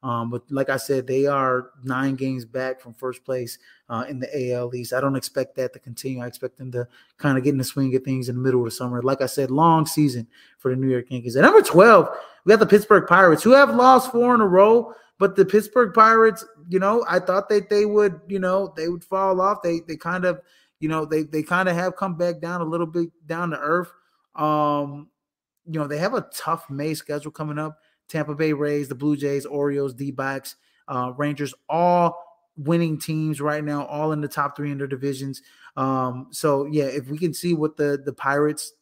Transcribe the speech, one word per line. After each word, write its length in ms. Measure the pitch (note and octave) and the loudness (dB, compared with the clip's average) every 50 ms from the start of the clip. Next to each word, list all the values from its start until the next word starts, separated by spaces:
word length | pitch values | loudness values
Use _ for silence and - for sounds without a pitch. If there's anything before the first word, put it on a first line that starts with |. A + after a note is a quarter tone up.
| - | -6
Um, 280 | B2+ A#2+ A#2 A#2 A#2 | -4 -4 -4 -4 -6
but 200 | A#2+ A#2+ _ _ | -8 -10 _ _
like 200 | C#3+ C3+ C3+ C3+ | -4 -4 -2 -2
I 80 | C3+ C3+ | -2 -4
said, 280 | - - C#3+ C3+ B2+ | -2 -2 -2 -2 -2
they 200 | B2+ C3 C3+ C3+ | -2 0 0 2
are 460 | C#3 C#3+ C#3 C3+ C3 B2+ B2+ B2 B2 _ C#3 B2 | 2 2 2 0 0 0 -2 -4 -8 _ _ -8
nine 300 | C3 C3 B2+ C3+ C3+ C3+ | -6 -4 -2 -2 -2 -2
games 320 | B2+ C3+ C3 C3 B2+ A#2+ | -4 -4 -6 -6 -6 -10
back 340 | A2+ A2+ C3 C3 C3 C3 C3 | -8 _ -6 -6 -6 -8 -10
from 140 | - A#2+ A2+ | -14 -20 -20
first 280 | _ - B2+ B2 - _ | _ -8 -8 -8 -8 _
place, 360 | - C3 B2+ B2 A#2 - - _ _ _ _ _ _ | -8 -6 -6 -6 -8 -12 -18 _ _ _ _ _ _
uh, 160 | A#2+ A2+ B2 A#2+ | -8 -8 -8 -8
in 100 | C#3+ B2+ | -10 -10
the 160 | B2 B2+ - | -10 -8 -6
A 180 | D3 B2+ B2 B2 | -6 -4 -4 -4
L 220 | A#2+ B2 A#2+ B2 | -4 -4 -6 -8
East. 200 | B2 A#2+ A#2 B2 | -8 -8 -6 -4
I 60 | B2+ | -2
don't 160 | C3 C#3 C#3 | -2 0 -2
expect 400 | C3 - - _ C#3 C3 - _ | -2 -6 -6 _ -6 -6 -6 _
that 180 | - B2+ B2 - | -6 -6 -6 -6
to 40 | - | -12
continue. 440 | _ C3 A#2 - - C#3+ C3 B2 A#2+ | _ -18 -18 -12 -10 -10 -8 -8 -10
I 40 | |
expect 300 | B2 - - - B2+ _ | -12 -12 -10 -12 -12 _
them 160 | _ C3+ C3 A#2+ | _ -16 -10 -8
to 160 | B2 A#2+ A#2+ _ _ _ _ _ _ | -8 -8 -8 _ _ _ _ _ _
kinda 200 | - D3 C3+ C3 B2+ | -2 0 0 2 2
get 80 | D3 | 0
in 80 | C#3+ C3+ | 0 0
the 60 | C3 | -2
swing 300 | - - C#3+ C#3 C3 B2+ | -4 -4 -2 -2 0 0
of 80 | C3 C3 | -2 -2
things 280 | C#3 C3 C3 B2 A#2+ | -2 -6 -4 -4 -6
in 60 | B2 | -6
the 40 | B2 | -4
middle 200 | B2+ C3 B2+ B2+ | -2 0 0 0
of 40 | A#2+ | 0
the 60 | A#2 | -2
summer. 320 | A2 - C3 B2 B2 B2 B2 | -4 -8 -8 -6 -6 -2 -2
Like 180 | C3 C#3 - | -2 0 0
I 60 | C3+ | -2
said, 240 | B2+ - - C3+ B2 | -6 -2 -4 -4 -2
long 340 | B2+ C#3+ D#3+ E3 E3 D#3+ D#3 | 0 2 4 4 4 4 2
season 420 | D#3 - - D3+ C#3+ B2 B2 A2+ _ _ _ _ _ _ | 0 0 0 0 0 0 -4 -10 _ _ _ _ _ _
for 140 | _ _ C3 | _ _ -4
the 60 | B2+ B2+ | -2 -2
New 80 | C3+ C3 | -2 0
York 220 | C3 B2 A#2+ _ | -2 -2 -4 _
Yankees. 260 | C3 B2 A#2 B2 A2+ | -10 -8 -8 -4 0
At 60 | C3 E3+ | 4 4
number 180 | C#4 F#4+ A4 | 8 8 8
twelve, 480 | - - - E3 G3 A#3 A3 F#3+ D3+ - - - - - - _ _ | 6 6 6 8 10 10 10 8 6 4 -4 -12 -14 -18 -20 _ _
we 60 | F3 | 4
got 100 | G#3+ A3 | 6 6
the 60 | G#3+ | 6
Pittsburgh 400 | - G3 G#3+ G#3 - G#3+ F#3+ D#3 | 6 6 4 6 6 4 4 6
Pirates, 360 | - F3 F#3 F#3+ F3+ D#3+ D3+ - | 4 4 6 8 6 6 4 6
who 80 | G#3+ | 6
have 240 | B3+ C#4 C#4+ A#3 A3+ | 8 8 8 6 4
lost 360 | A#3+ B3 B3+ C4 B3 B3 B3+ | 4 6 8 6 6 4 0
four 240 | - A#3 A#3+ B3 B3 | -2 0 2 2 4
in 60 | A#3 | 4
a 60 | A3 | 4
row. 480 | G3 F3 F#3 G3 G#3+ A3+ A#3+ A#3 A#3 - - _ _ _ _ | 4 6 6 8 8 6 4 2 0 -12 -20 _ _ _ _
But 160 | F#3+ G3 G3 | 0 0 4
the 80 | - F#3+ | 4 2
Pittsburgh 480 | F#3 - G#3+ G#3+ G#3+ - B3+ A#3+ G3+ E3+ | 4 4 2 2 2 2 2 2 2 6
Pirates, 520 | A3+ A3 A3 A3+ A3+ A3+ A3 G#3+ - - - - _ D3 F3 | 6 6 6 8 6 6 4 2 0 -12 -20 -20 _ -12 -4
you 100 | F3 F#3 | -2 0
know, 260 | F#3 G3 G#3+ A#3+ - | 0 2 0 0 0
I 140 | E3 E3+ F3+ | 0 0 0
thought 300 | F3+ F3+ F#3 G3 G3 - | 0 0 -2 -2 0 0
that 180 | G#3+ G#3 G3+ G#3 | 0 0 0 0
they 160 | G#3+ G#3 G#3 | 0 0 0
would, 380 | G#3 G#3 G#3 G#3 G3+ F3 D#3 - | 2 2 2 2 2 0 -4 -12
you 120 | - G3 G3 | -8 -8 -4
know, 340 | F#3 F#3 F#3 F#3+ G3 F3+ D#3 | -2 0 0 0 -2 -4 -8
they 140 | E3 D#3+ E3+ | -8 -6 -6
would 160 | F3 F3 - | -6 -8 -8
fall 340 | _ F#3+ F#3+ G3 F#3+ F#3+ F#3 F#3 | _ -4 -2 0 0 0 2 2
off. 200 | G3 G#3 G3+ - | 0 0 -2 -2
They, 180 | F3 E3+ E3 E3+ | -4 -4 -4 -6
they 100 | - D#3+ | -10 -14
kind 280 | D#3 - E3+ F3 F#3 F3 | -10 -8 -6 -6 -2 -2
of, 160 | F3+ F3 - - _ _ _ _ _ _ _ | -2 -4 -4 -10 _ _ _ _ _ _ _
you 80 | D#3 D#3 | -6 -4
know, 160 | D#3+ D#3+ D#3 | -4 -4 -4
they, 200 | D3+ D#3 D#3 D#3 | -2 -2 -4 -4
they 180 | D3 D#3 D#3 D3+ | -2 -4 -6 -4
kind 260 | - F3+ F3+ F#3 F#3 | -2 -2 0 0 0
of 80 | F3 | -2
have 180 | E3+ F3+ F#3 F3 | -2 -4 -4 -6
come 220 | - G3+ F#3+ F3 | -6 -8 -8 -4
back 240 | D#3 F3 F3 E3+ D#3 | -4 -4 -4 -4 -6
down 220 | D#3+ E3+ F3 F3+ E3+ | -8 -8 -8 -6 -6
a 20 | |
little 220 | D#3+ D#3+ E3+ E3+ | -4 -4 -4 -4
bit 240 | E3 D#3+ F3 E3+ E3 _ _ D#3+ | -4 -4 -6 -8 -8 _ _ _
down 240 | D3+ E3 E3+ F3 E3+ | -12 -8 -6 -6 -6
to 80 | D#3 C3+ | -6 -6
earth. 340 | C#3+ D3 D#3+ F3 F3+ F3 _ _ _ _ _ _ _ _ _ | -4 -2 -2 -2 -2 -4 _ _ _ _ _ _ _ _ _
Um, 760 | - D3+ D3+ D3+ D3+ D3+ D3 D3 D3 C#3+ C#3+ C#3 C#3+ D3 _ _ _ _ _ _ _ _ _ _ _ _ | -4 -2 0 0 0 0 0 0 -2 -4 -6 -10 -16 -18 _ _ _ _ _ _ _ _ _ _ _ _
you 120 | E3+ D#3+ D#3 | -10 -6 -6
know, 80 | D3 | -6
they 120 | C#3+ D3 D3 | -6 -6 -4
have 160 | E3+ G3+ B3+ | -4 -2 -4
a 120 | A#3 - - - | -4 -6 -8 -14
tough 360 | - - - D#3+ E3+ - - | -10 -6 -6 -6 -6 -6 -12
May 240 | C#3+ C#3 D3 D#3 D#3 | -10 -8 -6 -6 -6
schedule 360 | D3 - - D3 D3 C#3+ D3+ | -8 -8 -8 -10 -8 -8 -12
coming 280 | D3+ - D#3 D3+ D3 D3 | -12 -10 -10 -8 -6 -8
up. 220 | D#3 D#3 D3+ _ _ _ _ _ _ _ | -8 -8 -10 _ _ _ _ _ _ _
Tampa 260 | - D#3+ D3+ D3+ D3+ | -6 -6 -6 -6 -4
Bay 200 | C#3+ D#3+ D#3 D3+ | -2 -2 -2 0
Rays, 340 | C#3 D3 D3 D3 D3 D3 C#3 | 0 -2 -2 -2 -4 -4 -6
the 60 | C#3+ | -8
Blue 200 | B2 C#3 D3+ D3 | -4 -2 -2 -2
Jays, 300 | C#3 C#3 C#3+ C#3 C#3 C3 | 0 -2 -4 -4 -4 -6
Orioles, 480 | - D3 C#3+ C#3+ C#3+ C#3+ C#3+ C#3 C#3 B2 | -6 -4 -2 -2 -2 -2 -2 -4 -4 -6
D-backs, 640 | A#2 C#3 C#3 C3 B2 C3+ C3+ C3+ C#3 C3+ - - _ _ _ _ _ _ - | -8 -10 -10 -6 -6 -6 -6 -6 -8 -10 -14 -20 _ _ _ _ _ _ -10
uh, 240 | C#3 B2+ B2 B2+ B2+ C3 | -6 -6 -6 -6 -4 -4
Rangers, 340 | D3 D3 D3 C#3 D3 C3+ - _ _ _ | -4 -4 -4 -4 -6 -8 -8 _ _ _
all 800 | D3 E3 F3 F3 F3 F3 F3 E3+ E3+ - - - _ _ _ _ _ | -2 0 2 2 4 4 2 0 0 -4 -18 -20 _ _ _ _ _
winning 420 | - C#3+ C#3 E3+ E3+ E3+ E3 D#3 D3 | -10 -4 -2 0 0 0 0 -2 -6
teams 440 | - - D#3+ D#3 D#3 D#3 D3+ C3+ C#3+ | -6 -6 -4 -2 -2 -4 -4 -4 -4
right 200 | D3+ D3 D3+ D3+ | -4 -4 -4 -4
now, 220 | D3 D3 D3 C#3 | -6 -6 -6 -6
all 260 | C3+ D3 D3 D3+ D#3 D#3 | -8 -6 -4 -4 -2 -2
in 100 | D3+ D3 | -4 -4
the 40 | |
top 300 | C#3+ - - C#3+ C#3+ - | -6 -4 -4 -6 -6 -4
three 140 | - D3 D3 | -6 -8 -6
in 80 | C#3+ C#3 | -6 -6
their 80 | C#3 | -6
divisions. 560 | C3+ C#3 C3 C3+ C#3+ C#3 C3 C#3 C3+ C3+ - _ _ _ _ - - _ | -8 -8 -6 -6 -6 -6 -6 -8 -10 -10 -12 _ _ _ _ -20 -18 _
Um, 520 | - C3+ C3+ C3+ C3 C3 B2+ B2 B2+ C3+ - | -4 -2 -2 0 -2 -2 -4 -6 -8 -14 -14
so, 340 | - - - D#3 C#3+ C#3 C#3+ | -14 -4 0 0 0 0 -2
yeah, 200 | C#3+ D3+ D3+ C#3+ | -2 -2 -2 -2
if 240 | C3+ B2+ D3 B2+ B2+ | -2 -4 -8 -8 -8
we 100 | D3 D#3 | -8 -4
can 160 | F3 E3+ D#3 | -4 -4 -4
see 180 | - - F3 E3+ | -4 -2 -2 -2
what 240 | D#3+ D3+ D#3 D#3 | 0 -2 -4 -2
the, 240 | - D3+ D3 C#3+ C#3 C#3 | -2 -2 -2 -2 -2 -4
the 120 | C#3+ C3+ | -8 -10
Pirates 580 | - - C3+ C#3 C#3+ D3 D3+ D#3 D#3 - - _ _ | -6 -4 -2 0 0 0 -2 -2 -6 -12 -16 _ _